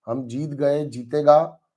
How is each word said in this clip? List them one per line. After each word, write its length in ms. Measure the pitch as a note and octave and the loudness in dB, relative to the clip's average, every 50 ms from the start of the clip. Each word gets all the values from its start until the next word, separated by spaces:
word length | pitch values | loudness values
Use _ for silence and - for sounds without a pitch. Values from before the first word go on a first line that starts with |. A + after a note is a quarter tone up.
| _ | _
हम 200 | - C#3+ C3+ C3 | -8 -8 -8 -8
जीत 240 | A#2 A#2 C3+ D3+ D3 | -8 -8 -8 -8 -8
गए, 360 | C#3+ C3+ D3 C#3+ C#3+ D3+ D3+ | -6 -2 0 0 0 0 -2
जीतेगा 720 | C#3+ A#2 B2 A#2+ A#2 D3 D3+ D3 D3 D3 D3+ E3 - - _ _ _ _ | -6 -8 -12 -10 -6 -4 0 4 6 6 6 4 0 -6 _ _ _ _